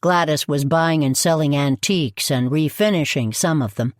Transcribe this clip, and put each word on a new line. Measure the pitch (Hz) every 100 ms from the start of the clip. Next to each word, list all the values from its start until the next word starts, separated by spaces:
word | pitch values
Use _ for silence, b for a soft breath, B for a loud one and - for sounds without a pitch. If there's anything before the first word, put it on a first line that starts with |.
Gladys | 170 175 165 151 -
was | 143
buying | 139 165 165 160
and | 139 135
selling | 180 160 151 143
antiques | 143 135 - 190 139 - -
and | 135 127
refinishing | 151 156 - 214 190 147 - 113
some | 107 175 156
of | 120 -
them. | 151 -